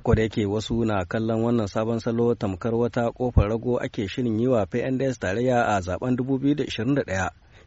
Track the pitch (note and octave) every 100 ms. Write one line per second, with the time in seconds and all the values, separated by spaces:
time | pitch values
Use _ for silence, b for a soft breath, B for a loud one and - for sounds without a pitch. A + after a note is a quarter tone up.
0 | - A2 A2 - G2+ G#2+ - A2+ A2+ G2+
1 | F2 A2+ A2+ A2+ A#2 A#2+ G2+ A2 A2 A#2
2 | A#2+ A#2 A#2+ A#2 G#2+ F#2 A#2 A2+ A#2+ B2+
3 | A#2 - B2 - G#2 A2+ A#2+ B2 B2+ -
4 | F#2+ - B2 G#2+ B2 A#2+ F#2+ B2 C3 C3
5 | C3+ B2+ F#2 G#2 B2+ B2 G#2+ G2+ F2 F2+
6 | B2+ B2 B2+ C3+ C#3 D3 B2 - A#2 C#3
7 | - F#2+ F#2 - b b